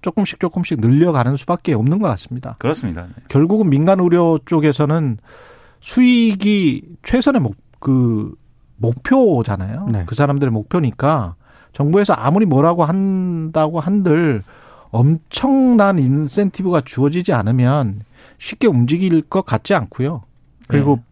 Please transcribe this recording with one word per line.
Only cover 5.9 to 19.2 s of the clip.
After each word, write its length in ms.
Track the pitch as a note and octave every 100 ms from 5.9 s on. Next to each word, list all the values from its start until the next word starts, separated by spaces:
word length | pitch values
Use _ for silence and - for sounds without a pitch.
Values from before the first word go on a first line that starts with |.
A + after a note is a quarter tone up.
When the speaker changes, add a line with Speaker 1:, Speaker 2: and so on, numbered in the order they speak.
| - B3 A#3+ A3+ G3 G3+ G#3 E3 - - -
Speaker 1:
최선의 380 | - B3+ C#4+ C4+
목-, 160 | B2 G2 _ _
그 560 | - C3 B2 G#2+ G#2+ - _ _ _ -
목표잖아요. 1120 | A#2 B2 - C4+ A#3+ C3+ A2+ G2 F#2 A#2+ F#3+
Speaker 3:
네. 120 | A2 E2+
Speaker 1:
그 80 | A2+
사람들의 360 | C#3+ C#3+ C#3
목표니까 840 | A2 G#2+ F3+ C#3 - C#3 D#3 F#2 E2+ _ _ _
정부에서 400 | - C#3+ F#3 G3+
아무리 320 | F3+ B2 F3+ G#3+
뭐라고 400 | C3+ D#3+ E3+ D#3+
한다고 920 | F#3+ G3 F#3+ F3+ E3+ D#3+ D#3+ D#3 E3
한들 640 | D3+ G3+ F3+ D#3 E3 A2+ G2 - - - -
엄청난 1080 | A2+ C3 D#3+ _ - C4 C4+ C4 A#3 G3 F#3
인센티브가 840 | C3 C#3 D3+ - G3+ - F#3+ E3+
주어지지 520 | B2+ - C#3+ E3+ F3+
않으면 680 | C3+ G#2 B2+ B2 D3 A#2+ G2+ G#2+ _ - _
쉽게 300 | - - A#3+
움직일 540 | B2+ A#2+ E3 F#3+ E3